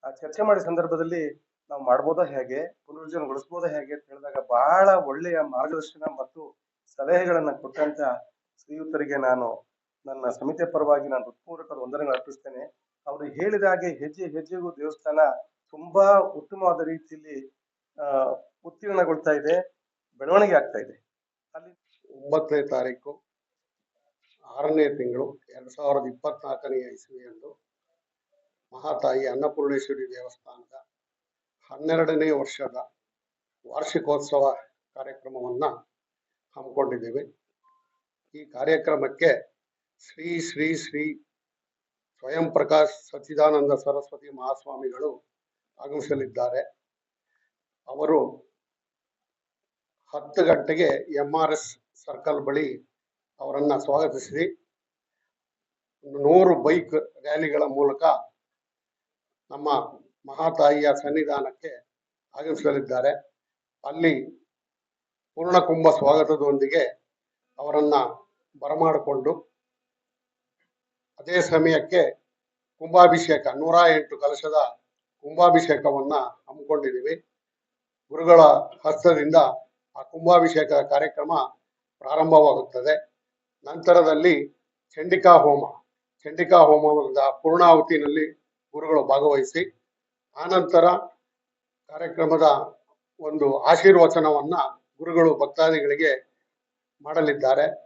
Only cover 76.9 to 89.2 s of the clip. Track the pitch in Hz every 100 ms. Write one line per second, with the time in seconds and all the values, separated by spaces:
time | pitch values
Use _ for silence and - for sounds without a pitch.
76.9 | 127 135 165 _ _ _ _ _ _ _
77.9 | _ _ 151 165 170 156 143 - - 156
78.9 | 156 175 156 147 165 135 - - _ _
79.9 | - 135 165 165 175 165 156 147 147 135
80.9 | 143 160 - 147 165 127 - _ _ _
81.9 | _ 131 151 160 160 151 127 - 127 131
82.9 | 151 - _ _ _ _ _ 143 160 165
83.9 | 175 160 156 175 147 143 _ _ _ _
84.9 | - 170 180 185 170 147 139 131 - _
85.9 | _ _ _ 151 160 165 175 156 151 151
86.9 | 151 135 131 139 - 160 170 175 160 156
87.9 | 160 147 156 151 - _ _ _ 147 160
88.9 | 156 135 139